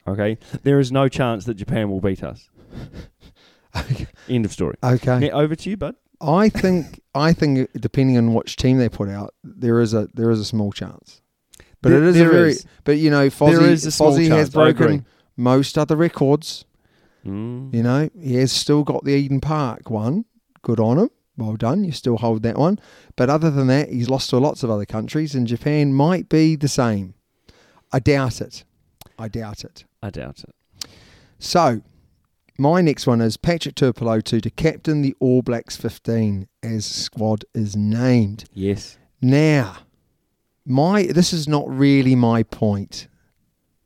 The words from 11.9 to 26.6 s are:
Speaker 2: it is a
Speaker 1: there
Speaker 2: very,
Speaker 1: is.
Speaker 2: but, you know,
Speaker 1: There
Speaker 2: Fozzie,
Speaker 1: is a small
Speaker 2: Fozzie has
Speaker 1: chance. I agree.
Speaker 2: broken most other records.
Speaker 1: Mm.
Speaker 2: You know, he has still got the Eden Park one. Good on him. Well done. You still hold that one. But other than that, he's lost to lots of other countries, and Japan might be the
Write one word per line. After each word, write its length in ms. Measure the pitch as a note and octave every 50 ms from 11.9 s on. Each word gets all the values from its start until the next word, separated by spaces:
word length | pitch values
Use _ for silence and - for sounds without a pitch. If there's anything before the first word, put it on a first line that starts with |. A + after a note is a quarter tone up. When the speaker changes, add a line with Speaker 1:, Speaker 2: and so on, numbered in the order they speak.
| B2+ C#3+
Speaker 2:
it 60 | D#3 F3+
is 80 | F3
a 20 | E3+
Speaker 1:
there 100 | E3+ D#3+
Speaker 2:
very, 200 | E3+ F3 E3+ D#3
Speaker 1:
is. 140 | B2+ - - - _ _ -
Speaker 2:
but, 140 | C#3+ D3 D3+
you 120 | D#3+ D3+
know, 100 | D3 C#3+ C#3 C3+
Speaker 1:
There 20 |
Speaker 2:
Fozzie, 380 | - - D3 D#3 E3+ E3 E3+ F3
Speaker 1:
is 180 | E3+ D#3+ D3+
a 40 | D#3
small 200 | - - D3+ D#3 C#3
Speaker 2:
Fozzie 120 | E3 E3 D#3+
has 180 | D#3 D#3 D3+ C3+
Speaker 1:
chance. 80 | C#3+
I 120 | D3+ D#3 D#3
agree. 160 | D#3 - D#3+
Speaker 2:
broken 200 | D3+ D3+ C#3 A#2+ _ _ _ _ _ _
most 420 | B2 A#2+ B2 C3 C#3 C#3 - - D#3+
other 180 | D3+ - D#3+
records. 680 | D3+ E3+ E3 - - D3 C3+ D3 D3+ - - - - - _ _ _ _ _ _ _ _ _ _ _ -
Speaker 1:
Mm. 480 | G2 G2 G#2 A2 A#2+ B2 B2 C3+ C3 B2
Speaker 2:
You 80 | A#2
know, 260 | A#2 A#2+ B2+ C#3+ D#3 D3 - F#3+
he 160 | D#3+ C3 B2
has 140 | B2+ C3 B2+
still 320 | - - - - D3 D3+
got 220 | D3 D3 C3+ C3+ -
the 80 | C#3
Eden 280 | C#3 C#3 C#3+ C3+ C#3 C3
Park 500 | - D3 D#3 D3+ C#3+ A#2 A2 - - -
one. 340 | A2+ G#2+ G#2+ A#2+ D#3 G#3+ A#3 - _ _ _ _ _ _
Good 180 | - - A#2 A2+
on 180 | A2 A2 B2 E3
him. 120 | A3+ D4+ - _ _ _ _
Well 180 | - A2+ G#2+ A2
done. 280 | G#2+ A2+ A2+ D#3 G#3 G3+
You 80 | E3+
still 240 | C3+ - - B2+ A#2
hold 260 | A2+ B2 A2+ A2+ A2
that 140 | A2 A2+ G2
one. 240 | B2 C#3+ F3+ G#3+ - _ - - - _ - _
But 160 | - B2 B2+
other 200 | D3 D#3 D#3+ D#3+
than 180 | C#3 C#3 C3+ B2+
that, 220 | C3 D3 D3 -
he's 180 | B2+ B2 A#2+ A#2+
lost 220 | C3 C3 - -
to 80 | C3 B2
lots 260 | C#3 D3+ - - C3+
of 60 | A2+
other 160 | A2 G#2 G2+
countries, 480 | - A2 A2 A2+ B2+ - D#3 D#3+ D3 C#3
and 100 | B2+ A#2+
Japan 460 | A2+ A#2+ - - D3+ D3+ D3+ D3 C#3
might 360 | C3+ C3+ C#3+ E3+ F#3 E3 - -
be 280 | D#3 D#3 D#3+ D#3+ D#3+
the 120 | C#3